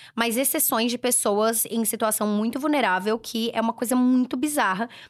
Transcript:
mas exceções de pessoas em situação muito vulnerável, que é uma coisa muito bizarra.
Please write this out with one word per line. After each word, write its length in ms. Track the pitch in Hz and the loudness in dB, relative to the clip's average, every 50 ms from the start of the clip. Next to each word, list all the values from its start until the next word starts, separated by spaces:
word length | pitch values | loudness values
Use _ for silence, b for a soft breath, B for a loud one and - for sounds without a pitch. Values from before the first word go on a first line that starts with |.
| B B B | B B B
mas 200 | - 233 233 220 | -2 -2 0 0
exceções 540 | 240 277 269 - 320 - - - 220 226 240 | 0 0 0 0 0 0 0 2 0 0 0
de 80 | 233 240 | -2 -2
pessoas 640 | - 247 247 - - 226 202 202 214 226 233 220 - - | -2 0 0 0 2 2 2 2 2 2 2 0 -2 -2
em 180 | - 226 226 | -2 -2 -2
situação 400 | 208 - 220 233 220 214 - 214 | -2 -2 -2 0 -2 0 0 0
muito 340 | 208 208 208 214 233 240 277 | 0 0 0 0 -2 -2 -2
vulnerável, 600 | 269 311 302 285 240 202 185 185 185 214 220 226 | -2 0 2 2 2 2 2 0 0 0 -2 -2
que 320 | 220 - - 226 220 233 - | -4 -6 -6 -4 -4 -2 -2
é 80 | 226 | -2
uma 100 | 226 226 | -2 -2
coisa 240 | 220 - 247 214 247 | -2 -2 -2 0 2
muito 400 | 247 254 247 254 254 254 247 - | 2 4 4 4 4 2 0 -2
bizarra. 540 | 254 254 302 294 294 233 196 185 185 233 247 B B B | -2 -2 -2 0 0 0 0 0 -2 -4 -6 B B B